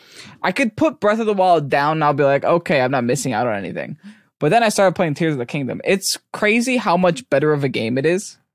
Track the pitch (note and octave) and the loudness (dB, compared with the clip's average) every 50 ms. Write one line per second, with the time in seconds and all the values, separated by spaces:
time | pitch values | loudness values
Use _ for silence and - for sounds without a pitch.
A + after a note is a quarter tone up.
0 | - - - - - - - - - F3+ F#3 - C#4 A3 - - D4+ D#4 - - | -20 -20 -20 -20 -20 -20 -14 -6 -4 -4 -2 0 -2 -2 0 0 0 0 0 0
1 | - G#3 G#3+ A3 A#3 G#3+ G#3 G3 F#3 F#3 E3+ D#3+ D3 C3+ D#3 C#3+ C#3+ D3+ D#3+ D#3+ | 0 0 0 2 0 -2 2 2 4 4 4 4 2 0 0 0 2 2 0 2
2 | D3+ D3 C#3+ C3+ D3 C#3 C#3 C#3 - G#2 E3 F3 F3 - F3 C#3 B2+ C3 C#3 B2+ | 2 0 2 2 2 2 2 2 2 2 2 2 2 0 0 2 2 2 0 0
3 | A#2+ A#2+ B2 - - C3+ A#2 A2 B2 B2 G#2+ G2+ G2 E2 F2+ E2 C2 - - - | 0 0 -2 -2 -2 -4 -2 -2 -2 -2 -4 -4 -6 -8 -8 -8 -10 -10 -12 -16
4 | - G3+ - _ _ _ _ - C#3 D3+ F#3+ A#3 A#3 G#3+ - - G3 F#3 E3 - | -18 -20 -20 _ _ _ _ -2 0 2 2 2 2 2 2 2 2 2 2 0
5 | F#3 D#3+ C#3 - F3 D#3+ D3+ C3 A#2+ - - D3+ C3+ A#2 G#2+ G2+ - B2+ F#3+ F#3+ | -2 -2 -2 -2 -2 -2 -2 -4 -6 -6 -6 -6 -6 -6 -8 -6 -2 -2 -2 -2
6 | - - - - _ - - - A3 G#3 A3 A#3+ A#3 C4 B3 B3 - G#3 E3+ F#3 | -2 -6 -6 -6 _ -12 -6 -2 0 2 2 2 0 0 -2 -2 0 0 2 2
7 | F#3 F3+ E3+ - - - C#3+ C3+ D3+ D3+ D3+ C#3+ C#3+ C#3 - - A2+ A2 B2 C3+ | 2 2 0 0 -4 -2 0 2 2 2 0 2 0 -2 -2 -2 -2 -2 -2 0
8 | C#3 D#3 F3 F#3+ - - - _ _ _ | 0 0 0 0 -4 -8 -18 _ _ _